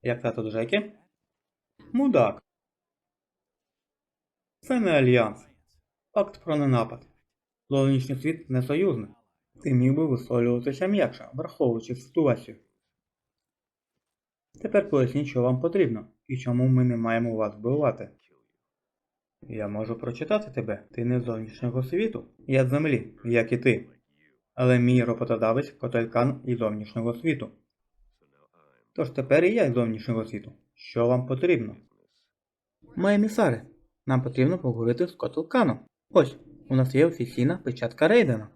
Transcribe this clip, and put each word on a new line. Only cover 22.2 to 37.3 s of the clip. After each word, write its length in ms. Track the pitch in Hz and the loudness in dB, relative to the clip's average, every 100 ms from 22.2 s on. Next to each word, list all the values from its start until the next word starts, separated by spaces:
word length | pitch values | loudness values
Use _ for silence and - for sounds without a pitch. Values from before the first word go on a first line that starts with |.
| - _ - | -14 _ -2
я 200 | 131 127 | 0 2
з 20 | |
землі, 460 | 143 156 120 - - | 0 0 0 -2 -10
як 280 | 120 120 113 | 0 0 2
і 60 | 120 | 0
ти. 300 | 131 110 - _ _ _ _ _ _ | 2 0 -4 _ _ _ _ _ _
Але 240 | - 127 123 | 0 2 4
мій 260 | 120 123 | 4 4
роботодавець 680 | 120 117 127 113 110 117 - | 2 -2 -2 0 2 0 -2
Котелькан 720 | - 123 117 113 117 127 135 | -8 -4 -2 0 0 0 -2
із 140 | - 117 | -4 -2
зовнішнього 560 | 110 107 107 117 113 | -2 -4 -8 -4 -4
світу. 360 | 120 160 135 104 _ _ _ _ _ _ _ _ 69 76 85 73 65 _ | -4 -4 -4 -8 _ _ _ _ _ _ _ _ _ _ _ _ _ _
Тож 180 | - 135 | -8 -6
тепер 340 | 135 131 147 | -6 2 4
і 100 | 180 | 4
я 160 | 226 156 | 2 0
з 40 | |
зовнішнього 500 | 120 117 110 - 113 | 0 -2 -4 -4 -4
світу. 280 | 110 104 - - _ | -4 -10 -14 -20 _
Що 320 | _ - - 117 | _ -8 -2 0
вам 200 | 127 127 | 0 -2
потрібно? 500 | 131 175 156 107 - _ _ _ _ _ _ _ _ _ _ - - | -2 0 0 -2 -12 _ _ _ _ _ _ _ _ _ _ -14 -2
Мої 200 | 190 208 | 2 2
емісари, 500 | 214 226 185 113 - _ _ _ - | 2 2 0 0 -8 _ _ _ -2
нам 160 | 131 | -2
потрібно 360 | 131 131 135 180 | 0 0 2 2
поговорити 480 | 131 113 117 120 - | -4 -2 0 0 -2
з 60 | |
Котелканом. 680 | - 123 - - - 180 110 - _ _ | -4 -6 -6 -2 2 2 -2 -12 _ _
Ось, 260 | 190 139 - - - - | 4 4 -2 -20 -20 -2
у 80 | 131 | 0
нас 180 | 127 | 2
є 120 | 131 165 | 4 2
офіційна 520 | 165 120 | 2 -8